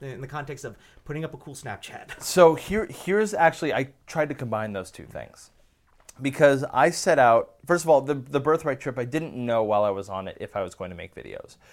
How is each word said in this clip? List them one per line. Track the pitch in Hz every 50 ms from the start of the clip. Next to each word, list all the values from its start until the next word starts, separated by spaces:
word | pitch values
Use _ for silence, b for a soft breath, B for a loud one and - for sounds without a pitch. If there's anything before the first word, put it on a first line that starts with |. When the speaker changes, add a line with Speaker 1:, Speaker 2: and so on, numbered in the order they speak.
Speaker 1:
in | 139 135 127 98
the | 135 131
context | 147 151 143 139 147 - -
of | 123 104 b b b b b b
putting | - 147 156 160
up | 151 -
a | -
cool | - 156 135
Snapchat." | - - 127 101 - - - - 113 - - -
<laughs> | -
Speaker 2:
So | - - - 185 175 160 160
here, | 135 - - 190 214 -
here's | - 135 - - 175 190 208 214 208 214
actually, | - 170 165 - - - 147
I | - 117 135 135 _ _ _
tried | - - 165 156 147
to | 143
combine | - 139 117 110 107 110 107 101
those | 98 92 -
two | - - -
things. | - - 73 57 - _ - - _ _ _ _ _ _ _ _ _ _ _ _ _ - -
Because | 131 139 135 - 156 143 139 131 139 - -
I | 127 139 165
set | 170 - - 190 165 143
out, | 127 117 113 117 - - _ _ -
first | - 175 175 160
of | 165
all, | 156 139
the, | 131 135 147
the | 139 120 - 143 143
Birthright | 127 151 156 160 160 151 131 127
trip, | - 147 120 131
I | 120
didn't | 123 123 160 160 156 -
know | 127 123 120 117 117
while | 110 107 107 104 104
I | 104
was | 98 95 95 104
on | 98 95 95 95
it | - -
if | 98 - -
I | 101
was | 95 90 -
going | - 95 90
to | 90
make | 85 85 85 -
videos. | - - 50 50 - - - - b b b